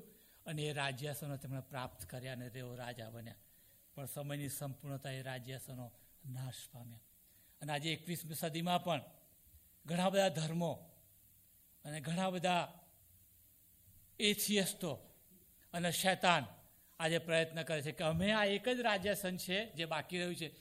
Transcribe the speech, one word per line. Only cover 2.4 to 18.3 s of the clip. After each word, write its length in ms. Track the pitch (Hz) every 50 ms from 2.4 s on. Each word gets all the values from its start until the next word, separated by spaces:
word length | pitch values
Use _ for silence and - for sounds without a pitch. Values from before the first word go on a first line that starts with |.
| 123 123
તેઓ 240 | 113 131 127 123 123
રાજા 360 | 123 123 123 120 120 110 110
બન્યા. 240 | 117 117 113 113 - - - - - - - - - - _ _ -
પણ 120 | 143 135
સમયની 420 | 131 - 147 139 143 143 143 143 139
સંપૂર્ણતા 640 | 135 - 147 135 135 - - 143 139 135 - 139
એ 120 | 131 131
રાજ્યાસનો 720 | 131 135 127 127 117 131 131 123 - - 131 123 123 113 - - - - - - - 135
નાશ 400 | 127 127 131 127 - - - -
પામ્યા. 280 | - 117 117 117 113 113 - - _ _ _ _ _ - - - - _
અને 120 | 151 151
આજે 200 | 147 143 147 165
એકવીસમી 420 | 156 151 - 180 170 - - 156 160
સદીમાં 500 | - 180 160 147 165 170 180 175 175 175
પણ 180 | 175 160 123 - - - - - - - - - - - - - - - - -
ઘણા 240 | 147 170 175 185 196
બધા 180 | 185 196 190 190
ધર્મો 460 | 139 160 156 156 165 170 175 160 123 - - - - - - - - - - - - - - - - - - - - - -
અને 160 | 147 151 156
ઘણા 300 | 135 160 170 185 190 190
બધા 500 | 180 180 170 180 180 175 147 - - - - - - - - - - - - - - - - - - - - - - - - - - - - - - -
એથિયસ્ટો 1000 | 220 208 208 208 - 202 208 202 185 - - - 180 156 123 - - - - - - - - - - - - - - -
અને 200 | - 170 175 170
શૈતાન 540 | 160 - 190 190 180 180 - 185 170 151 120 - - - - - - - - - - -
આજે 180 | 165 160 170 160
પ્રયત્ન 440 | 165 165 160 160 165 160 156 165
કરે 200 | 156 170 160 151
છે 100 | 131 156
કે 120 | 147 - 170
અમે 280 | 156 160 165 190 208